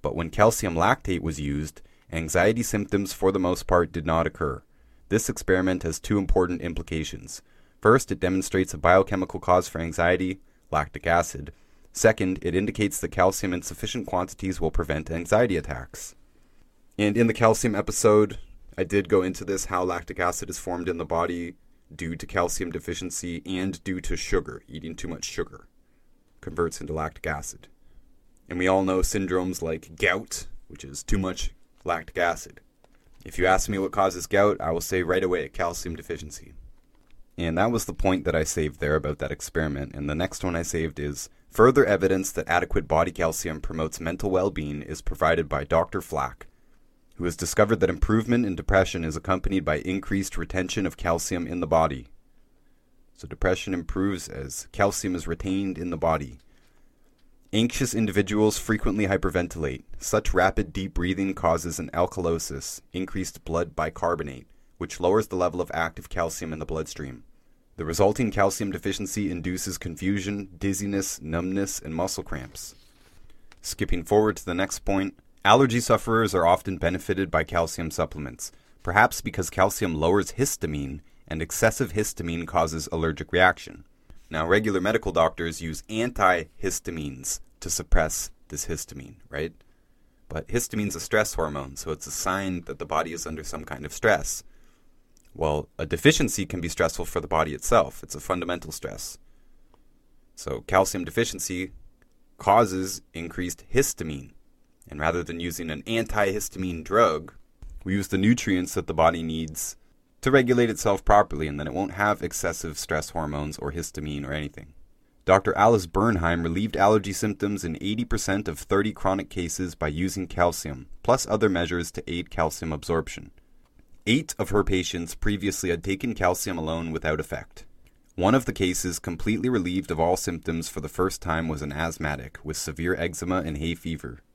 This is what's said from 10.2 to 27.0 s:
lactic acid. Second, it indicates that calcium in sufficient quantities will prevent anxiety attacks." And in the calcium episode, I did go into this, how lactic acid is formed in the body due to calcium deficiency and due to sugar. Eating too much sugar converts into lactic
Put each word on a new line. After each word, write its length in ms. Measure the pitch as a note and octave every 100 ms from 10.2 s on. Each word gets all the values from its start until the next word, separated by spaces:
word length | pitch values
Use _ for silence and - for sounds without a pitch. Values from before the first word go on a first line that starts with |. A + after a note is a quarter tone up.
| F#2 F#2+ - _ _
lactic 340 | D2+ D2 - E2+
acid. 460 | E2+ E2+ - C#2+ - _ _ _
Second, 480 | - A2+ A2 F#2 F#2
it 140 | F2 E2+
indicates 440 | G#2+ A2 G#2 -
that 100 | F2
calcium 440 | - F#2 - G2
in 80 | F2+
sufficient 460 | - F2 - B2+ G2+
quantities 540 | F2+ F2+ - F#2+ E2+
will 100 | D#2+
prevent 400 | - E2 D2+ D#2
anxiety 460 | E2 E2+ G#2+ A#2+ E2+
attacks." 580 | C#2+ C2+ B1 - - - _ _ _ _ _ _ _ -
And 180 | G#2 G#2
in 120 | A#2
the 60 |
calcium 420 | A2 A2+ A2 A#2+ G#2
episode, 640 | G#2 - A2+ G#2+ G#2 - - - - -
I 80 |
did 260 | F#2 G2+ F#2+
go 120 | G2+
into 240 | F2+ F#2 G2
this, 200 | F#2+ -
how 180 | F#2
lactic 360 | F2+ F2 - -
acid 300 | F2+ F2+ -
is 80 | F2
formed 320 | - F2 F2
in 80 | E2+
the 80 | D#2
body 500 | E2+ F2 F2 E2+ - _ _ _ D#2
due 200 | E2 E2
to 100 | E2
calcium 460 | F#2 F2 - F2
deficiency 720 | E2+ - E2+ F#2 - F2 E2+ -
and 380 | F#2 F#2+ E2+
due 180 | - F2+
to 140 | - E2
sugar. 480 | - F2+ - - -
Eating 280 | D#2 D#2+ E2+
too 120 | E2+
much 180 | D#2+ -
sugar 420 | - - - - _ _ _ _ _ _ _
converts 400 | - D#2 E2 -
into 120 | E2
lactic 340 | D#2